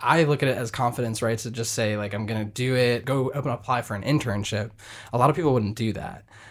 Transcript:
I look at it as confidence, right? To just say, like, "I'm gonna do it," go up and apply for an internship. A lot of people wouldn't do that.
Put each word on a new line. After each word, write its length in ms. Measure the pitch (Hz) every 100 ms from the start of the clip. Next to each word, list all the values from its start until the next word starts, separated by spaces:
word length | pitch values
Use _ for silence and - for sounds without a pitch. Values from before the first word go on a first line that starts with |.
I 240 | 123 160
look 180 | 151 143
at 60 | 135
it 80 | 113
as 120 | 117
confidence, 520 | - 120 120 117 110
right? 160 | 113 113
To 120 | 120
just 220 | 113 113
say, 240 | - 107 104
like, 160 | 104
"I'm 140 | 104 107
gonna 180 | 110
do 320 | 104 113 127 127
it," 280 | 123 120 135
go 240 | 135 131
up 140 | 143
and 100 | 135
apply 260 | 120 - 127
for 120 | -
an 80 | 104
internship. 680 | 101 147 123 104 98 104 104 - - - -
A 60 | 120
lot 120 | 135
of 60 | 156
people 180 | 156
wouldn't 220 | 127 104 110
do 160 | 113
that. 300 | 95 78 - - - -